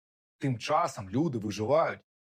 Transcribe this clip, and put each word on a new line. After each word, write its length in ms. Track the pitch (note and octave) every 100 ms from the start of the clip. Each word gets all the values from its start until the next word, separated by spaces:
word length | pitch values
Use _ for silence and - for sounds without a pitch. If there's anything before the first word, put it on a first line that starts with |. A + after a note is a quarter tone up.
| _ _ _ _
Тим 220 | C#3 A#2
часом 500 | - D3+ E3+ - G2
люди 280 | A2 E3 A#2+
виживають 640 | G#2 F#2+ G#2+ D3+ D#3+ - _ _